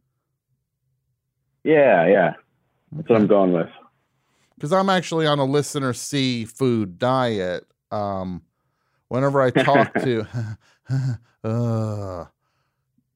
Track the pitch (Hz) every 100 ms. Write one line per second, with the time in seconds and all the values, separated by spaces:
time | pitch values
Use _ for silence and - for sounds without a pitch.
0 | _ _ _ _ _ _ _ _ _ _
1 | _ _ _ _ _ _ - 156 135 92
2 | 82 101 82 - _ _ _ _ _ -
3 | - 113 101 104 95 87 82 - - _
4 | _ _ _ _ _ - 147 190 196 185
5 | - 165 156 147 135 143 135 147 135 117
6 | - 143 131 120 107 - 135 117 101 87
7 | 123 131 123 104 90 87 - _ _ 107
8 | 101 95 92 87 - _ _ _ _ _
9 | _ 120 139 139 127 139 131 139 135 -
10 | 135 113 104 120 110 107 _ _ - 135
11 | 131 113 _ _ 110 113 120 113 110 104
12 | 98 90 80 _ _ _ _ _ _ _
13 | _